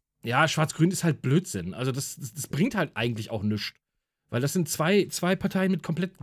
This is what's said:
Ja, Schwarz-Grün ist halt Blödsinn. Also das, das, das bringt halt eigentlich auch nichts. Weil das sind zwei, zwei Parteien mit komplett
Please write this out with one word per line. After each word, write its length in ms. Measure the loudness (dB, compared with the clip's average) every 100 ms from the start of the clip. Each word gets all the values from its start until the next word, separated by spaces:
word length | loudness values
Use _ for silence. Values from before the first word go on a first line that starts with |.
| _ _
Ja, 240 | 0 2 4
Schwarz-Grün 440 | 2 0 2 2
ist 120 | 4
halt 180 | 0 0
Blödsinn. 520 | 2 2 0 -6 -6
Also 180 | -4 -2
das, 260 | -2 -6 -10
das, 160 | -12
das 140 | -12 -6
bringt 280 | 0 0 0
halt 160 | -2
eigentlich 380 | 0 -2 -2 -6
auch 100 | -2
nichts. 320 | 0 0 -4 -12 _ _ _ _ _
Weil 120 | -2
das 120 | 0
sind 140 | 0 -2
zwei, 360 | 0 4 4 2
zwei 260 | 0 0 0
Parteien 360 | 0 0 2
mit 120 | 0
komplett 300 | -2 -4 -4 -6